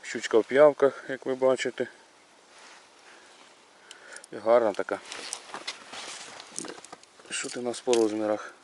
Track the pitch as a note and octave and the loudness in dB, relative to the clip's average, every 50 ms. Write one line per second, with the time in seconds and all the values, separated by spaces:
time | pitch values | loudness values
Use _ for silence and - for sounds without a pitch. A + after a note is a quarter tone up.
0 | - - - B2 - - - A2+ G#2 - B2 C3+ D3+ D3+ C#3 - C#3 C3+ B2+ - | -12 -8 -8 -8 -6 4 4 4 4 4 6 8 8 8 8 6 2 2 2 0
1 | - - C#3 B2 - C3 C3 C3 C3 C3 C3 B2 - C3 - - B2+ - - - | -10 -10 -10 -8 -6 -6 -4 2 2 2 2 2 0 -6 -4 -4 -8 -8 -8 -20
2 | - _ _ _ _ _ _ _ _ _ - - - - - - - - _ - | -20 _ _ _ _ _ _ _ _ _ -20 -20 -20 -20 -20 -20 -20 -20 _ -20
3 | - - - - - - - - - - - _ _ _ _ - - - - - | -20 -20 -20 -20 -20 -20 -20 -20 -20 -20 -20 _ _ _ _ -20 -20 -20 -20 -20
4 | - - - - - - - A2+ G2+ A2 A#2 B2 A#2+ G#2+ F#2+ - F#2 - G2+ F#2+ | -20 -20 -20 -20 -18 -14 -14 -6 2 4 4 6 6 2 0 -2 -4 -4 -4 -8
5 | - - - - - - - - - - - - - - - - - - - - | -8 -12 -14 -12 -12 -12 -12 -14 -14 -14 -14 -12 -12 -12 -14 -14 -16 -18 -16 -14
6 | - - - - - - - - - - - - - - - - - - - - | -14 -14 -14 -14 -14 -16 -16 -18 -20 -16 -14 -12 -12 -12 -12 -14 -16 -20 -20 -20
7 | - _ _ _ - - - - - C#3 - C3 B2 B2 A#2 - - - B2 A2+ | -20 _ _ _ -18 -12 -10 -8 -8 -8 -8 -6 -6 -6 -6 -6 0 2 4 4
8 | A2+ G#2+ G#2 G#2+ G#2+ G#2+ G#2+ G#2 - - - - | 4 2 2 -2 0 0 -2 -2 -4 -12 -16 -20